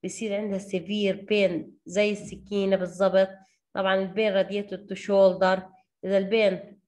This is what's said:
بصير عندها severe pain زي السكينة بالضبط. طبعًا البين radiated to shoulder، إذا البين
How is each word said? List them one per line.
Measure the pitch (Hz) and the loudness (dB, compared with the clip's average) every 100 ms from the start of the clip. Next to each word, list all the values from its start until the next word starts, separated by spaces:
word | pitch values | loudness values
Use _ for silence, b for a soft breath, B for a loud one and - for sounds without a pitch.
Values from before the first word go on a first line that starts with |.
| 190 | -10
بصير | - 220 202 | -8 -6 -6
عندها | 208 196 | -4 -6
severe | 202 185 165 208 196 185 | -4 -8 -4 -2 0 -2
pain | 196 208 190 170 - - - | -2 2 2 0 -8 -18 -8
زي | 180 208 | 0 0
السكينة | 202 - - - 202 196 190 | 0 -8 -18 -6 -2 0 0
بالضبط. | 180 175 190 190 190 - b b _ | -2 0 2 4 2 -2 b b _
طبعًا | - 190 190 | -4 0 0
البين | 190 185 220 196 | 0 -2 0 2
radiated | 190 202 202 185 | 0 -4 -6 -12
to | - 190 | -10 -12
shoulder، | - 196 190 185 185 185 185 b b _ 180 | 0 6 6 6 2 2 -4 b b _ -2
إذا | 196 | 0
البين | 190 226 208 180 - - | 0 2 2 0 -10 -20